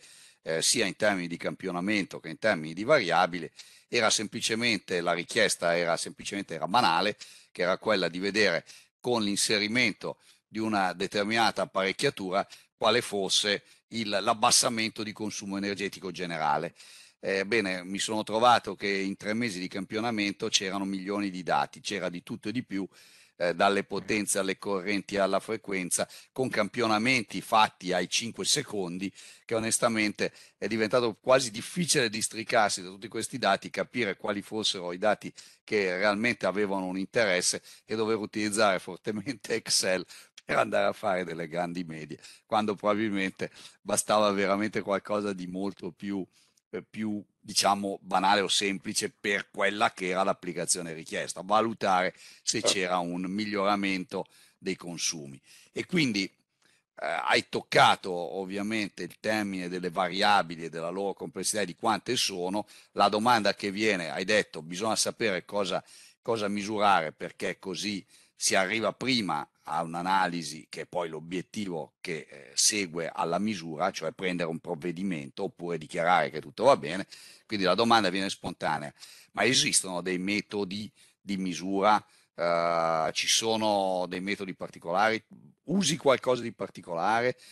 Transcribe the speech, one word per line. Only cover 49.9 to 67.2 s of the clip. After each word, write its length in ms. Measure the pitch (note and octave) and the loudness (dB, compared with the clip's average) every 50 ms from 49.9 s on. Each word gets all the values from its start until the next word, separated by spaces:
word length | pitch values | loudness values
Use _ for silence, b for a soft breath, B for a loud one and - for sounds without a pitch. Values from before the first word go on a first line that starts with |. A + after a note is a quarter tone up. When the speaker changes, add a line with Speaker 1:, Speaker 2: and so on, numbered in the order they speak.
Speaker 1:
che 160 | - - F#2 F2+ | 0 -2 -4 0
era 140 | F2+ F#2 | 0 2
l'applicazione 720 | G2 G2 F2+ - - F2 D#2 F2 E2 - - F2+ E2+ E2+ | 2 0 0 -2 -6 -8 -6 -4 -2 -2 -2 -2 -2 -6
richiesta, 480 | D#2+ E2 D2 - G2+ F2 D2 C#2 - E2+ | -10 -10 -10 -8 -6 -6 -6 -6 -8 -10
valutare 720 | F2+ F#2+ G#2 G#2+ A2 A#2 G#2+ - A2 G2 F#2 F2+ F#2 F#2 B B B B B B | -2 2 2 2 2 2 0 0 2 2 4 4 2 0 B B B B B B
se 180 | B - - A2+ | B -2 -2 2
Speaker 2:
Certo. 80 | G#2 G#2 | 2 2
Speaker 1:
c'era 300 | - G2 F#2 F2 F2+ F2+ | 2 2 0 2 0 0
un 240 | E2+ F2 F2 F2+ | 0 -2 -4 -4
miglioramento 1040 | F#2 F#2 F#2+ G#2 G#2+ G#2 G#2 G2 F#2+ G2+ G#2 G2+ G2 G2 F#2+ F#2 F2+ - - F#2 E2 b b b b b b b | -6 -4 -4 -4 -4 -2 -2 0 2 2 2 2 2 0 0 -2 -4 -4 -6 -6 -6 b b b b b b b
dei 180 | - F#2+ F2+ | -6 -6 -6
consumi. 640 | - - E2+ E2+ D2+ - - F2 D#2+ C#2+ C#2 C2+ C2+ B B B B B B | -6 -8 -10 -8 -4 -4 -4 -4 -6 -10 -12 -16 -18 B B B B B B
E 140 | B A2+ A2+ | B -8 -6
quindi, 380 | - F3+ F3 D3+ B2 G#2 G2+ F#2+ | -2 0 2 2 2 2 0 0
eh, 840 | - - _ _ _ _ _ _ _ _ _ _ _ _ - - | -2 -4 _ _ _ _ _ _ _ _ _ _ _ _ -6 -4
hai 420 | D2 E2 - B1 D#2 A#2+ B2 - - | -2 -2 -2 2 2 2 2 2 0
toccato 640 | - A2 - - - C#3+ C3+ A2+ G2 - - G2 | -4 -6 -6 2 4 6 8 8 6 4 0 -4
ovviamente 880 | F2+ F2 F2 - E2 G2 F#2+ F#2 G2 G2+ G2 G#2 A2+ A2 G#2 F2+ - - | -4 -4 -4 -4 -6 -6 -6 -4 -6 -4 -4 -2 -2 -2 -2 -4 -6 -10
il 160 | F2+ E2 - - | -10 -10 -10 -6
termine 500 | - G#2+ A2 G#2+ G#2 G2 F#2+ F#2 F2+ F2 | -2 -2 0 0 -2 -2 -4 -4 -4 -4
delle 180 | F2+ F2+ F2+ F2+ | -4 -4 -4 -2
variabili 760 | E2 F#2+ F#2 F2 F2 F#2+ G#2 G#2 G#2 G2 F2 D#2+ F2 D#2+ E2+ | 0 0 0 0 2 2 4 6 6 4 4 0 -4 -8 -8
e 40 | D#2+ | -8
della 220 | D2+ E2 E2 E2+ | -6 -6 -6 -4
loro 240 | F2+ G2 G2+ G2 F2+ | -4 -2 -4 -4 -4
complessità 480 | - F#2 E2+ - F#2+ F2+ - G2+ G#2+ | -6 -10 -8 -8 -4 -4 -2 -2 -2
e 40 | G2+ | -2
di 80 | F2 - | -4 -4
quante 420 | - - A2+ G#2+ F#2 - - A#2+ | -2 0 2 2 2 0 -2 -2
sono. 500 | A2 - - G2 F2+ F2 F#2 G2 G#2+ G#2 B B B B B | 0 0 -2 -2 -4 -4 -2 -2 -4 -6 B B B B B
La 160 | _ G2 G2+ G2+ | _ 4 4 6
domanda 460 | G#2 G#2+ A2 B2 A#2+ A2+ G2 G2+ F#2+ | 6 4 4 6 4 6 4 2 2
che 160 | - - G2+ | 2 -2 -4
viene, 400 | F#2+ G#2 A2 A2 G2+ F2+ E2 D#2 | 0 2 2 2 2 2 -2 -4
hai 140 | C#2 F2+ F#2+ | -4 -4 0
detto, 360 | F#2+ G#2+ G#2 F#2 - - E2 | 4 4 4 4 2 -6 -12
bisogna 360 | D#2 E2 F2+ F2+ A2 A2 G#2 | -10 -8 -6 -4 -2 0 0
sapere 500 | - - G#2+ - - A#2+ G#2+ F#2 E2+ - | 2 0 0 0 0 0 0 0 -2 -4
cosa, 360 | - G2+ G2+ G2+ F2+ F2+ D#2+ B B B B B B B B | -4 -2 -2 -2 0 -2 -4 B B B B B B B B
cosa 280 | _ B2+ A#2 A2+ G#2 G2 | _ -2 -2 0 0 -2
misurare, 640 | G2+ G#2 G2 G#2 A2 G2+ G#2 G2+ F#2+ F2 D#2+ D#2 | -2 -2 -2 -2 0 4 6 6 6 6 4 0
perché 460 | - _ | -6 _